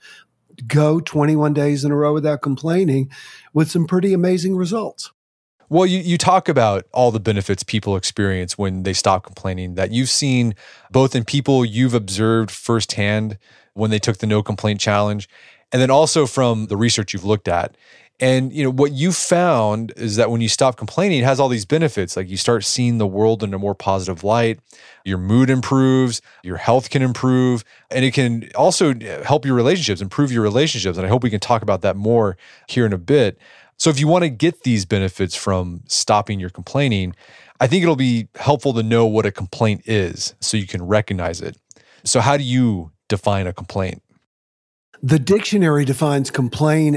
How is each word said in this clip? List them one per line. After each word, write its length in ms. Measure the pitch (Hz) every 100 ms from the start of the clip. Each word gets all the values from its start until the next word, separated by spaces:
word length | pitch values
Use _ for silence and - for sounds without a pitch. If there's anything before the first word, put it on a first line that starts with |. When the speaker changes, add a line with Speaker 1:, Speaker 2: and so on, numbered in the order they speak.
| - - _ _ _ - 117
Speaker 1:
go 340 | 143 151 165
twenty-one 520 | 160 151 147 156 151
days 320 | 147 147 143
in 60 | 143
a 40 | 147
row 180 | 147
without 280 | 151 151 143
complaining 680 | 147 131 160 175 180 135 135 - - - _
with 180 | 151 156
some 160 | 175 165
pretty 280 | 180 196
amazing 420 | 185 180 185 180 185
results. 540 | 180 226 - - - _ _ _ _ _ _
Speaker 2:
Well, 160 | 160
you, 140 | 185 185
you 180 | 175 170
talk 320 | - 185 180
about 360 | 135 110 98 -
all 180 | - 123
the 80 | 110
benefits 440 | 101 101 95 95
people 340 | - 110 101 95
experience 600 | - - 101 95 90 -
when 280 | 98 92
they 80 | 95
stop 320 | 90 101 92
complaining 500 | - - 98 92 90
that 160 | 90 107
you've 200 | 117 131
seen 440 | - 143 127 117 95 - - _
both 240 | 131 135 127
in 80 |
people 400 | 110 139 131 135
you've 300 | 117 107 127
observed 560 | 117 98 98 110 113 107
firsthand 880 | - - 113 - - 101 107 107 104 _ _ _
when 180 | 101 107
they 80 | 107
took 200 | - 101
the 80 | 107
no 160 | 107
complaint 360 | 101 101 107 104
challenge, 500 | - 104 104 104 101 _ - _ _
and 100 | 127
then 80 | 131
also 360 | 135 156 165 135
from 400 | - 123 110 107
the 100 | 101
research 360 | 117 113 101
you've 120 | 98
looked 240 | 95 104 -
at. 280 | 87 - - _ - _ _
And, 320 | 131 131 131
you 100 | 147
know, 80 | 135
what 220 | 131 143
you 180 | 135 175
found 840 | 170 - 175 180 131 107 107 113 -
is 180 | 113 104
that 140 | 113
when 100 | 117
you 80 | 113
stop 280 | - 135 123
complaining, 420 | 107 - 196 151
it 60 |
has 160 | 123 135
all 80 | 135
these 160 | 120
benefits. 520 | 98 156 156 104 90 -
Like, 120 | 92
you 80 | 95
start 260 | - 117
seeing 360 | - - 123 117
the 100 | 104
world 340 | 98 110 110
in 100 | 107
a 60 | 98
more 160 | 101
positive 480 | 98 - 95 92 87
light, 380 | 101 117 117 110 _ - - -
your 140 | 95 95
mood 320 | 92 117 131
improves, 720 | 131 113 135 131 131 127 113 - _
your 140 | 92 85
health 320 | - 127 -
can 120 | 139
improve, 600 | 131 117 131 127 127 120 - _ _
and 140 | 127
it 100 | 131
can 340 | 143 123 117 -
also 400 | - 165 180 160 120 107 76
help 200 | - 143
your 120 | 135 123
relationships, 440 | 120 185 127 92
improve 300 | 98 - 139
your 140 | 120
relationships. 520 | 107 113 156 117 95 87
And 80 |
I 60 | 92
hope 140 | 120
we 60 | 120
can 100 | 101
talk 220 | - 117
about 180 | 104 95
that 160 | 98 95
more 400 | 107 120 104 87 - - -
here 180 | 127 113
in 60 |
a 60 | 95
bit. 380 | 87 143 107 - - - _ _
So 120 | 165
if 80 | 139
you 80 | 151
want 160 | 175
to 80 | 170
get 320 | 113 165 165
these 220 | 131 113
benefits 500 | 92 104 95 - 95
from 480 | - - 92 90 87 -
stopping 500 | - - 104 101 98
your 120 | 90
complaining, 640 | - 90 139 139 101 92 - - - - _
I 60 | 131
think 160 | 180
it'll 140 | 170 139
be 320 | 131 117 104 -
helpful 360 | - 143 143
to 100 | 117
know 220 | 110 117 113
what 200 | 107 104
a 60 |
complaint 500 | - 95 - 113 98 -
is 500 | 107 90 - - -
so 180 | - 110
you 120 | 92
can 160 | 90
recognize 560 | 87 107 - 95 85 82
it. 160 | - - _ - _ _
So 160 | - 127
how 160 | 120 143
do 80 |
you 480 | 127 127 120 95 80 _ _
define 400 | 101 - 98 90
a 40 |
complaint? 520 | 87 90 98 95 - _ _ _ _ _ _ _ _ _ _
Speaker 1:
The 160 | 131 156
dictionary 640 | 131 202 - 208 170 147
defines 460 | 135 135 151 143 135
complain 640 | - 123 - 151 156 151